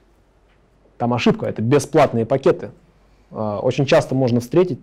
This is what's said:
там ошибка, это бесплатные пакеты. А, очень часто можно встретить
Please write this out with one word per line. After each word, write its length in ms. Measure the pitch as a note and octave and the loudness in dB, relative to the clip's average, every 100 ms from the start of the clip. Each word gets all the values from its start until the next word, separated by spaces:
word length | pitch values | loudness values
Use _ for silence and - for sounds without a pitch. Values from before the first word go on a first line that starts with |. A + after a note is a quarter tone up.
| _ _ _ _ _ _ _ _ _ - | _ _ _ _ _ _ _ _ _ -6
там 160 | A#2+ | -4
ошибка, 320 | A#2+ A3 - A2 | 0 0 0 -4
это 140 | - | -4
бесплатные 680 | A2+ C#3+ C#3+ D#3 C3 A#2 A2+ | 0 0 2 2 2 2 -2
пакеты. 440 | C3+ F3 - G#2 - _ _ _ _ _ | 0 2 0 -4 -18 _ _ _ _ _
А, 260 | - G#2+ G2+ | -8 -6 -2
очень 280 | B2+ B2+ C3+ | -2 0 2
часто 280 | D#3+ - | 2 2
можно 240 | C3 B2+ A#2+ | -2 0 0
встретить 400 | - E3 F3+ B2 | -2 -2 -2 -4